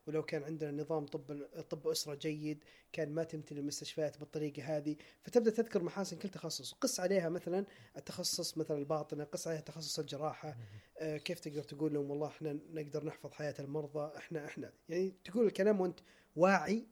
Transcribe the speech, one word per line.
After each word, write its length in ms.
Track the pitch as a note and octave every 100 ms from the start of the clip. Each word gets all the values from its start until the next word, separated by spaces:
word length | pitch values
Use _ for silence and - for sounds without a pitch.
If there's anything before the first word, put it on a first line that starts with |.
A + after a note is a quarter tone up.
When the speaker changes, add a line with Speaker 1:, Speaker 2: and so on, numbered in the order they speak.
| -
Speaker 1:
ولو 160 | D#3
كان 200 | D3+ D#3+
عندنا 400 | C#3+ D#3+ D3+ C#3+
نظام 240 | D3+ D#3+ C#3+
طب 240 | D#3 C#3
ال-، 380 | C#3+ C#3 E3+ -
طب 200 | D#3+ D#3
أسرة 260 | D#3 D#3
جيد 500 | C#3+ D#3+ D3+ D3+ D3 - - -
كان 160 | - D3+
ما 120 | D#3
تمتلي 360 | D#3+ D#3 D3+ D3
المستشفيات 580 | C#3+ - D3 - D3+ -
بالطريقة 580 | D3 D#3 D3+ C#3+ C3+ D3+
هذه." 200 | D3 D3+ - -
فتبدأ 280 | - B3 A3
تذكر 320 | A3 A3+ G3+
محاسن 340 | E3+ G3 F#3 E3
كل 100 | F#3
تخصص، 440 | - E3 - B2+
قس 280 | - C4+ -
عليها 280 | F3+ F#3+ E3+
مثلًا 380 | F3 E3+ F#3 G3+ - - -
التخصص 600 | - - E3+ - D#3+ D#3+
مثلًا 200 | D3+ D3+
الباطنة، 460 | C#3+ D#3 D3+ D3
قس 240 | D3 F3 E3
عليها 120 | D#3
تخصص 380 | D#3 D#3+ D3+ -
الجراحة. 500 | C#3+ C#3 D3+ B2+ D#3
Speaker 2:
مهم. 180 | A#2+ G#2+ G#2 - -
Speaker 1:
آه، 180 | D#3+ D3+
كيف 240 | - E3+
تقدر 220 | D#3 D3
تقول 320 | - C#3+ D#3
لهم: 160 | D3 C#3+
"والله 180 | C#3+ D3
إحنا 240 | - D#3 D3 D3+
نقدر 340 | D#3+ D3 D3+
نحفظ 280 | D3 - C#3+
حياة 220 | - D3+ C3+
المرضى"؟ 580 | C#3 D3+ D3 D3+ D3+ D#3
إحنا، 280 | - D#3 D3
إحنا، 260 | - B2 - -
يعني 260 | E3+ F#3+ F#3
تقول 220 | - G3+ G#3+
الكلام 340 | - G3 G#3
وأنت 200 | F#3 - - - _ D3+
واعي 500 | F3+ F#3+ D3+ A3 -